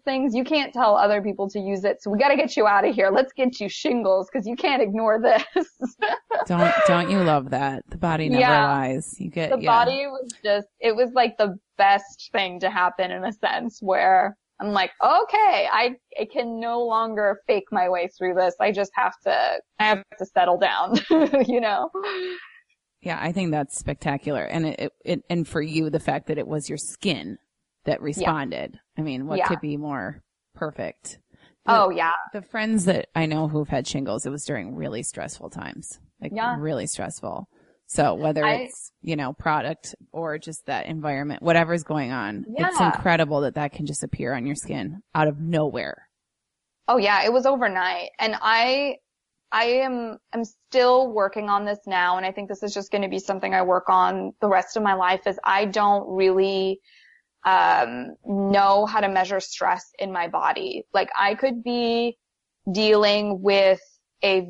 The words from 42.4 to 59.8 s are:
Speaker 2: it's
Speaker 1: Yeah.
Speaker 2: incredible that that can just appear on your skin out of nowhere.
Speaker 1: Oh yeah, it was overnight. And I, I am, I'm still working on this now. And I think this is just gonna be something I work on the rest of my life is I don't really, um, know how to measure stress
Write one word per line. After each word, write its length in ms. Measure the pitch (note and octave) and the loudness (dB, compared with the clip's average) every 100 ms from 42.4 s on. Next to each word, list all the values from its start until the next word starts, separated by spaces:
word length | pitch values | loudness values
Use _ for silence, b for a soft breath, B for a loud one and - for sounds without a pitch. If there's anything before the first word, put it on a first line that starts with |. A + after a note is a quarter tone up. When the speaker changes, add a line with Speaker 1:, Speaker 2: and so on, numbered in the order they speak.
| - B3 | -8 -4
Speaker 2:
it's 220 | F4 E4+ | -2 2
Speaker 1:
Yeah. 160 | G#3+ | 2
Speaker 2:
incredible 460 | F3+ F#3 E3 D#3 D3 | 2 2 2 2 0
that 140 | C#3 | -2
that 180 | - D3 | -2 -6
can 120 | - | -6
just 200 | D3 D3 | -8 -6
appear 280 | C3+ - C3+ | -8 -6 -4
on 140 | C3 C3 | -4 -4
your 80 | |
skin 480 | D3 - C#3+ D3 F3+ - | -6 -8 -8 -8 -10 -6
out 120 | D#3+ D3+ | 0 0
of 140 | D3 | 0
nowhere. 640 | D#3+ E3 D3+ A2+ C#2+ - _ _ _ _ _ _ _ _ - | -2 0 0 -4 -8 -10 _ _ _ _ _ _ _ _ 0
Speaker 1:
Oh 120 | A#3+ | 2
yeah, 260 | G3+ G3+ | 4 2
it 80 | - | 2
was 140 | B3 C4 | 2 2
overnight. 640 | C4+ A#3 F#3 F3+ F3 F3 - | 2 0 0 -2 -4 -8 -4
And 180 | A3 G#3+ | -4 -2
I, 580 | G#3+ A3+ B3 C4+ C#4+ - _ _ _ _ _ | 2 2 2 0 -2 -6 _ _ _ _ _
I 140 | G#3+ | 0
am, 540 | A#3+ B3+ C4 B3 A3+ - _ | 2 2 0 -4 -8 -12 _
I'm 120 | A#3 | -8
still 680 | A3+ _ _ B3+ B3 B3+ C4 | -8 _ _ 4 6 6 4
working 400 | G#3+ G3 G#3 G#3 | 2 0 -2 -2
on 140 | G3+ | 0
this 160 | G#3 G3+ | 0 -6
now. 320 | - F#3 F3+ F#3 | -4 0 2 0
And 80 | |
I 60 | F#3+ | -2
think 180 | F#3+ G3 | -6 -10
this 140 | G3 | -8
is 100 | G#3 | -8
just 200 | G3+ G3 | -8 -4
gonna 160 | G3+ G3 | -4 -2
be 100 | F#3+ | -4
something 360 | - F#3+ F#3+ | -6 -4 -2
I 80 | F#3+ | 0
work 260 | F#3 F3+ - | 2 2 4
on 460 | F#3 F3+ F#3+ F#3+ - | 4 4 0 -6 -4
the 80 | G#3+ | 2
rest 280 | F#3 - A3+ | 2 0 -2
of 80 | |
my 100 | G#3 | 0
life 320 | F#3+ F3+ F#3+ G3+ | 2 2 0 -2
is 140 | G3 | -4
I 220 | - G3 | 0 0
don't 440 | G#3 G#3 G#3 G3+ G3+ | 0 2 2 2 0
really, 720 | F#3+ F#3+ F#3 G3 F#3+ F#3+ F#3+ b b b b b _ | 2 2 4 2 0 -2 -4 b b b b b _
um, 680 | F#3+ F#3 E3+ E3 A#2+ B2 B2 D3+ | 2 4 4 4 0 -4 -12 -12
know 600 | - G3 G3 G3 G3 G3 G#3 | -6 -2 2 4 6 4 4
how 140 | G#3+ | 2
to 80 | G3 | 2
measure 320 | F#3+ F#3 F#3+ | 2 0 -2
stress 500 | - - F3+ F#3 | -4 -4 0 -2